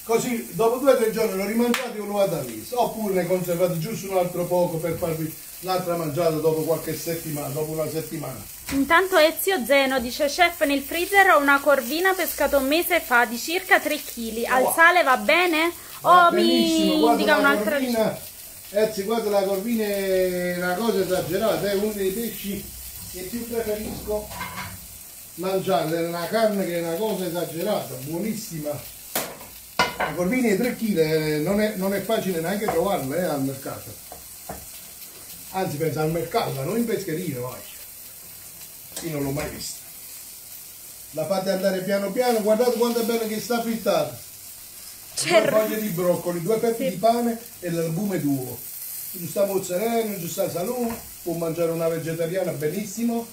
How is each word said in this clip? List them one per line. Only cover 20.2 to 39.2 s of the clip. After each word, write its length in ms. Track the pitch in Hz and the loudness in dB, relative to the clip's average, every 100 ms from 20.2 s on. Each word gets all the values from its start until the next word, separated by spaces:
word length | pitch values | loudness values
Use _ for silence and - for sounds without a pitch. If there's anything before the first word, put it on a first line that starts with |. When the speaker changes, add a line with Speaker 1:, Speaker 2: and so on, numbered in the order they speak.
| 185 180 180 180 | 2 0 -2 -2
Speaker 1:
una 160 | 180 | -2
cosa 260 | 180 226 196 | 0 0 2
esagerata, 680 | 180 180 - 185 214 165 196 | 2 0 0 0 0 0 0
è 40 | 202 | 0
uno 160 | 214 | 0
dei 200 | 202 190 | -2 -4
pesci 520 | 196 233 - 196 202 - - - - - | -2 -6 -6 -6 -8 -8 -14 -14 -14 -12
che 80 | 185 | -10
più 240 | 185 233 233 | -8 -8 -6
preferisco 800 | 233 220 208 214 202 208 208 208 - - - - - - - - - - - | -4 -2 -4 -4 -8 -4 -6 -6 -10 -10 -8 -12 -12 -16 -18 -18 -18 -18 -6
mangiare, 600 | 185 190 175 180 156 165 | -2 0 2 2 2 0
è 100 | 165 | -2
una 180 | 170 165 | -2 -2
carne 380 | 214 220 202 185 | 2 2 2 0
che 140 | 170 | -2
è 80 | 165 | -2
una 80 | 170 | -2
cosa 300 | 214 185 180 | -2 -2 -2
esagerata, 680 | 165 160 151 196 196 127 131 135 | -4 -4 -4 -2 -2 -2 -10 -8
buonissima. 640 | 165 214 - - 160 147 139 - - - - - - - - - - - - | -4 -4 -4 -6 -6 -6 -6 -8 -16 -8 -6 -6 -10 -16 -18 -20 -2 -2 0
La 160 | - 156 | -4 0
corvina 320 | 180 254 233 | 0 2 4
di 80 | 190 | 4
tre 180 | 247 - | 2 0
chili, 260 | 220 175 | 0 2
eh, 360 | 156 160 156 151 | 4 4 2 0
non 200 | 156 202 | 2 2
è, 120 | 214 185 | 2 0
non 180 | 190 | -2
è 80 | 202 | -2
facile 380 | 190 220 180 170 | 0 0 0 -2
neanche 260 | 165 202 214 | -2 -2 0
trovarla, 500 | 165 185 180 131 151 | 2 2 0 0 0
eh, 60 | 180 | 0
al 180 | 143 | 0
mercato. 500 | 135 131 - - - 98 - - - - - - - - - - - - - - - | -2 -4 -8 -10 -12 -16 -16 -18 -16 -18 -14 -14 -12 -16 -16 -16 -18 -18 -16 -16 -10
Anzi, 240 | 190 185 143 | -4 -4 -2
pensa 260 | 156 139 | -2 0
al 80 | 156 | -2
mercato, 400 | 165 165 226 139 | -2 -2 -2 -2
ma 120 | 135 | -4
non 140 | 143 220 | -2 -2
in 80 | 233 | 0
pescheria, 540 | 196 170 160 180 127 | -2 -2 -4 -4 -6
vai. 180 | 123 117 - - - - - - - - - - - - - - | -8 -10 -14 -16 -16 -18 -18 -18 -18 -18 -18 -18 -18 -18 -14 -10
Io 100 | 170 | -8
non 120 | 147 | -4